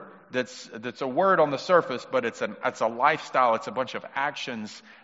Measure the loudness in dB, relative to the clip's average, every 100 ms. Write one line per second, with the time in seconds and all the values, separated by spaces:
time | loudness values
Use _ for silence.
0 | -10 -20 -6 -4 -4 -6 -14 -10 -10 -6
1 | -4 2 4 6 4 2 4 4 4 -4
2 | -2 0 0 -2 -6 -2 -4 0 -2 2
3 | 2 2 0 2 4 2 -2 -6 -6 -6
4 | -8 -6 -6 -6 -8 -8 -10 -14 -20 -20